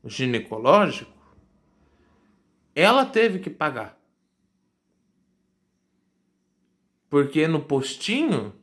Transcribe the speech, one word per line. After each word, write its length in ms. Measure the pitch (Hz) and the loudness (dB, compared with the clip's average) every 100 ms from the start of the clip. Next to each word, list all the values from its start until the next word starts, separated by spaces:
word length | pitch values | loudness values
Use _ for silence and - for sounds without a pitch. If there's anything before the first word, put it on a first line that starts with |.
| 120 | -12
ginecológico, 1120 | - 127 117 - 110 127 202 180 123 - _ _ _ _ _ _ _ _ _ _ _ _ _ _ _ _ - | -6 -2 -4 -6 -2 4 4 4 -2 -16 _ _ _ _ _ _ _ _ _ _ _ _ _ _ _ _ 2
ela 300 | 190 254 262 | 4 4 2
teve 340 | 220 226 185 | 2 0 0
que 100 | 185 | -10
pagar. 480 | - 156 123 107 _ _ _ _ _ _ _ _ _ _ _ _ _ _ _ _ _ _ _ _ _ _ _ _ _ _ _ _ _ _ _ _ | -6 -6 -6 -14 _ _ _ _ _ _ _ _ _ _ _ _ _ _ _ _ _ _ _ _ _ _ _ _ _ _ _ _ _ _ _ _
Porque 380 | 143 139 156 160 | 0 2 0 0
no 140 | 160 | 0
postinho 920 | 139 139 131 - - 247 311 147 104 - | 0 -4 -4 -8 -4 -2 0 -2 -4 -16